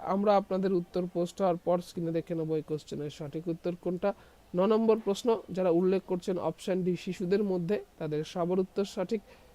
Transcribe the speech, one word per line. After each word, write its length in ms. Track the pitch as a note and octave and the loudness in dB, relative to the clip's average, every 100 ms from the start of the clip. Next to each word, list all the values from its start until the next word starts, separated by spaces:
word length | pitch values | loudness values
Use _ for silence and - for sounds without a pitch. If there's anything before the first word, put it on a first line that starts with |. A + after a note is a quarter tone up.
| - | -2
আমরা 180 | G3 G#3 G3+ | 2 4 4
আপনাদের 300 | G3 F#3+ F#3+ F#3 | 4 0 2 0
উত্তর 220 | F3 F3+ F3+ F#3 | 0 -2 -2 -2
পোস্ট 200 | F3 - | -4 0
হওয়ার 180 | F#3+ E3+ - | 0 0 2
পর 120 | F3+ - | 0 0
স্ক্রিনে 240 | - E3 E3 | -6 -2 -2
দেখে 160 | - E3 | -2 -4
নেব 120 | D#3 D#3 | 0 -2
এই 40 | D3 | -2
কোশ্চেনের 420 | D#3 - D3 D3 - | -6 -6 -8 -8 -8
সঠিক 240 | D3 D#3+ E3+ | -8 -6 -6
উত্তর 200 | E3 F3+ F3 | -4 -4 -4
কোনটা। 260 | F3 F3+ G3+ - - - - F3+ | -4 -2 -2 -4 -10 -20 -6 0
ন 20 | G3 | 4
নম্বর 240 | A3 A3+ A3 G3+ | 4 4 4 2
প্রশ্ন, 220 | G3 B3 A3+ - F3+ | -2 0 0 -2 -2
যারা 160 | F#3 E3+ | 2 4
উল্লেখ 220 | F#3 F#3+ - | 4 2 0
করছেন 240 | F#3 - F#3 D#3+ | -4 -2 -2 -2
অপশন 280 | - - F#3 F3+ | -4 -2 0 0
ডি 80 | F3 | -2
শিশুদের 400 | - F3 F3+ G3+ G#3 | -4 -6 0 0 2
মধ্যে, 240 | F3+ E3+ G#3 - - | 0 0 -2 -4 -8
তাদের 220 | D#3+ D3+ D#3 | -4 -4 -4
সবার 300 | F#3+ E3+ F#3 | -2 0 0
উত্তর 220 | F#3 - G3 - | 0 -2 -4 -4
সঠিক। 260 | F#3 A3+ - - - | -2 -4 -6 -18 -20